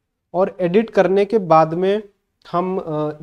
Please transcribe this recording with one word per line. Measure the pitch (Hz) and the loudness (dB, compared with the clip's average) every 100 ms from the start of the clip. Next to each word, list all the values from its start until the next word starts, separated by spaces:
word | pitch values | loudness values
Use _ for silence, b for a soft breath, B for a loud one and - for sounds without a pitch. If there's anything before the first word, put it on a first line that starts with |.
| _ _ _ | _ _ _
और | 175 196 - | -2 -2 -2
एडिट | 175 196 226 | 0 0 2
करने | 202 180 196 | 0 2 2
के | 202 - | 2 0
बाद | 175 160 160 | 2 4 4
में | 170 190 214 208 _ _ _ - | 0 -2 -2 -6 _ _ _ -6
हम, | 175 185 190 | -4 -4 -6
अ, | 165 151 151 151 | -6 -4 -6 -6